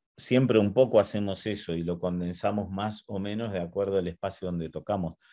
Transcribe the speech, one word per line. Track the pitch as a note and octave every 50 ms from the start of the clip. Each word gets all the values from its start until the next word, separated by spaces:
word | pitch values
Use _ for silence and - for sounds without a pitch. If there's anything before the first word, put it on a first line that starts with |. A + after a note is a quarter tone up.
| _ _ _
siempre | - - - B2+ B2+ C3+ A#2 A2+ A2
un | G#2 G2+ F#2+
poco | C3 C3 A2+ - A2
hacemos | G2 - - G#2 G#2 G2 F#2+ - -
eso | A2 G2+ - - - E2
y | E2+
lo | E2 F2 F2 E2+
condensamos | - F2+ F2 F2 F2 F2 F2 - - G2+ G#2 G#2 G2+ F2+
más | F#2+ F#2+ G#2 G#2+ G#2+ - -
o | - G#2 F#2+
menos | G2 G#2 G#2 A2 A#2 A2
de | G2 F2+
acuerdo | E2+ E2+ - G2 G2+ G2 G2 G2
al | F2+ E2+
espacio | E2+ - - G2 - - -
donde | F2+ F2 E2+ E2 D#2+
tocamos. | D#2+ D#2+ D2+ - G#2 G2 F2 D#2+ E2 _ _ _